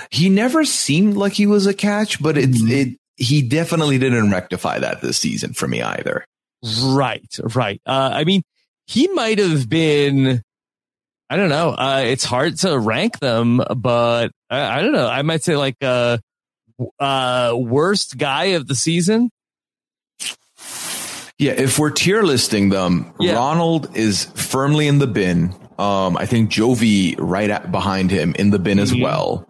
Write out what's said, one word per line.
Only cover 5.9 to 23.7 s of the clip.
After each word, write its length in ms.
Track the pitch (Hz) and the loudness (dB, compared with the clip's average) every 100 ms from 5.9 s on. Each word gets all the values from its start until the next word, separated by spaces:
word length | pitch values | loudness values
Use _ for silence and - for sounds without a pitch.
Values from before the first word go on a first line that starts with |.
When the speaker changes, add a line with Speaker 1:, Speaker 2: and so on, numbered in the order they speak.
| 50 - - - _ _ _ 117 110 | -6 -6 -6 -8 _ _ _ -8 -4
Speaker 2:
Right, 440 | 131 135 131 107 - - 120 | 0 0 0 -4 -10 -10 -4
right. 260 | 113 110 98 - | -2 -2 -4 -4
Uh, 240 | 135 135 | -2 0
I 100 | 120 | 0
mean, 180 | 156 196 - _ _ _ - | 0 0 0 _ _ _ -6
he 200 | 214 339 | 0 0
might 300 | 370 226 214 | 0 0 0
have 300 | 196 151 117 | 2 0 0
been, 760 | 160 160 147 143 139 131 127 - _ _ _ _ _ _ _ - | 0 2 2 2 2 2 0 -4 _ _ _ _ _ _ _ -6
I 60 | 156 | -2
don't 140 | 196 | 0
know. 180 | 143 165 | 2 0
Uh, 320 | - 135 135 120 | 0 0 0 0
it's 180 | 127 | -2
hard 320 | - 123 156 160 | -2 0 -2 0
to 160 | 190 143 | 0 0
rank 400 | 110 113 220 - | 0 0 -2 -2
them, 420 | 135 113 117 123 - 127 | -2 2 2 2 0 -2
but 540 | 123 120 120 117 113 - - | 0 2 2 2 -2 -6 -8
I, 280 | 127 131 123 | -4 -2 -2
I 40 | |
don't 100 | 208 | 0
know. 140 | 277 120 | 0 0
I 160 | 123 | 0
might 220 | 147 160 | -2 -2
say, 120 | - 147 | 0 0
like, 200 | 135 123 | 0 -2
uh, 360 | 135 123 120 117 - _ _ _ _ - | -2 0 2 0 -4 _ _ _ _ -10
w-, 120 | 123 - | -10 -6
uh, 540 | 139 135 127 123 120 | -4 -2 0 0 0
worst 640 | 117 120 131 170 202 - 123 | 0 0 0 2 0 -4 -4
guy 260 | 143 139 185 180 | -4 -2 0 -2
of 100 | 131 | -2
the 80 | |
season. 560 | 131 - 170 175 220 240 - _ _ _ _ _ _ _ - - - _ _ - - - - - - - - | -4 0 0 2 2 0 -4 _ _ _ _ _ _ _ -14 -12 -12 _ _ -16 -12 -10 -10 -10 -14 -14 -2
Speaker 1:
Yeah, 140 | 143 | 0
if 260 | 120 131 - | 0 0 2
we're 120 | 151 | 0
tier 320 | 143 170 208 | 0 0 2
listing 460 | 196 127 - 107 101 | 2 2 0 0 2
them, 420 | 95 90 87 - - | 2 0 0 -2 -4
Speaker 2:
Yeah. 140 | 175 | -2
Speaker 1:
Ronald 640 | 127 131 160 165 | 0 0 0 0